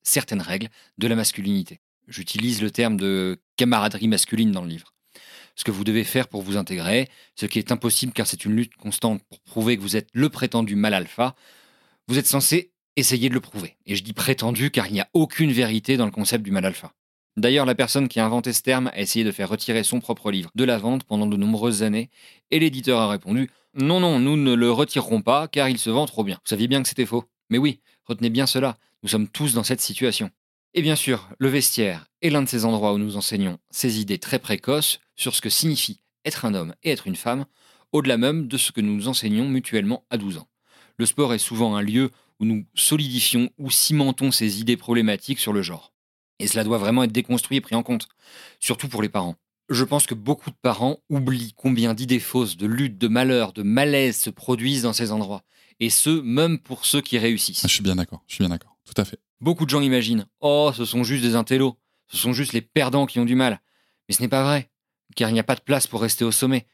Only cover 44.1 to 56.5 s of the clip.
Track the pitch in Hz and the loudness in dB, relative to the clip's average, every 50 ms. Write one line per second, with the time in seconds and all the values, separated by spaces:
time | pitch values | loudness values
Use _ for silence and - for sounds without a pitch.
44.1 | 127 - 135 135 123 - 113 107 95 104 113 117 120 113 - 120 120 117 110 107 | 0 0 0 0 2 2 0 0 -2 0 0 0 0 0 0 0 2 2 2 2
45.1 | 101 98 - - 131 - - 110 104 101 92 82 85 80 - _ _ _ _ _ | 0 -2 -4 -6 -4 -4 -2 -2 -2 -2 -2 -4 -8 -12 -16 _ _ _ _ _
46.1 | _ _ _ _ _ - 101 101 - 110 107 107 120 107 101 107 120 131 127 113 | _ _ _ _ _ -6 -4 -2 0 0 0 0 0 2 2 2 4 4 2 2
47.1 | 107 127 - - 123 117 - - 135 135 - - 113 117 - - 120 110 - - | 0 -2 0 0 -2 -2 0 -2 -2 -2 -2 0 -2 -2 0 -2 -4 -4 -4 -10
48.1 | _ _ _ - - - - - - _ - - 117 - - 135 117 107 107 104 | _ _ _ -20 -20 -20 -20 -20 -12 _ -4 -4 -4 -4 -4 -6 -2 -2 -2 0
49.1 | - 101 90 87 85 - _ _ _ _ _ - 127 120 131 - 143 147 - - | 0 -2 -2 -2 -6 -10 _ _ _ _ _ -2 0 0 2 2 2 0 0 0
50.1 | 120 110 101 127 147 - - 139 - _ - 123 107 98 120 135 151 - _ - | -4 -4 -2 -2 -2 -2 -4 -12 -12 _ -2 -2 0 2 0 -2 -2 -4 _ -4
51.1 | 147 139 131 131 131 120 117 107 - - - 131 127 117 117 117 110 110 131 123 | -2 0 0 0 -2 -2 -4 -8 -10 -2 0 2 2 4 2 2 0 -2 0 0
52.1 | 127 117 - - - 127 120 98 82 87 101 107 113 127 143 127 104 92 120 110 | 0 0 0 -2 0 0 0 0 -2 -4 -2 -2 0 0 -2 -2 0 0 0 2
53.1 | 113 127 131 131 127 120 113 95 - 107 101 101 113 131 143 147 143 139 135 123 | 4 4 4 4 4 2 2 0 -4 -2 0 2 4 4 4 4 4 4 2 2
54.1 | 107 - - 113 - - - - 123 113 117 135 139 131 117 120 110 - 117 104 | 0 0 -4 -4 -6 -6 -2 -2 0 0 0 0 0 0 0 0 0 0 -2 -2
55.1 | 107 107 104 95 101 95 - _ _ _ _ _ _ _ 117 113 - - - 151 | -2 -2 -4 -4 -6 -10 -12 _ _ _ _ _ _ _ 0 2 2 2 4 2
56.1 | 160 160 135 113 120 147 165 170 | 2 2 0 0 2 2 2 2